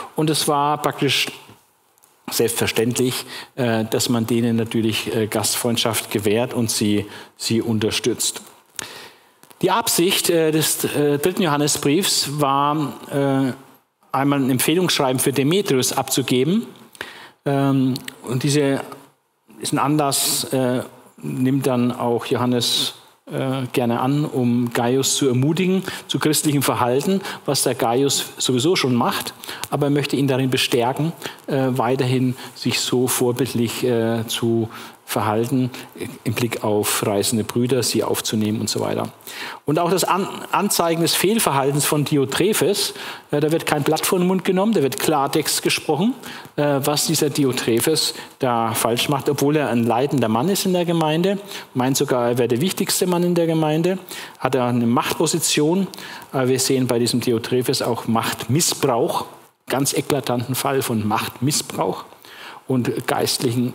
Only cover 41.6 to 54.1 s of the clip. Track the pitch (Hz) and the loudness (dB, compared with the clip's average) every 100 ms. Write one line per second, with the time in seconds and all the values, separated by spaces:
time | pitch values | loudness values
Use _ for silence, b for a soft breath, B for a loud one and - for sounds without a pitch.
41.6 | 135 143 - 151 135 147 131 - 180 208 | 2 2 0 0 2 2 2 2 2 2
42.6 | 143 202 - - B B B 147 151 160 | 2 0 -2 -6 B B B 0 2 0
43.6 | - 151 143 156 - 185 180 190 196 185 | 2 0 2 0 2 2 2 2 2 2
44.6 | 214 196 135 - - 151 139 160 143 - | 4 4 2 0 0 2 2 0 0 -2
45.6 | - 160 - 143 214 - B B B - | 0 -2 0 0 2 -2 B B B -2
46.6 | 147 139 151 147 - 156 151 151 135 120 | 2 2 0 0 0 0 0 2 0 0
47.6 | - 113 160 156 - - B B 131 117 | 0 2 2 0 0 -4 B B 0 0
48.6 | 113 113 117 117 - 139 151 143 143 151 | 0 0 0 0 0 0 0 2 2 2
49.6 | 127 117 117 117 143 147 113 110 165 196 | 2 2 2 2 2 2 2 2 2 0
50.6 | 190 180 170 170 156 160 180 196 - B | 0 0 0 0 2 2 0 -2 -6 B
51.6 | B 131 127 139 131 127 120 123 120 120 | B -2 0 2 2 2 2 2 2 2
52.6 | 185 - 190 - 180 175 175 175 165 160 | 0 -2 -2 0 0 2 2 2 2 2
53.6 | 156 156 180 190 - | 2 2 0 -2 -6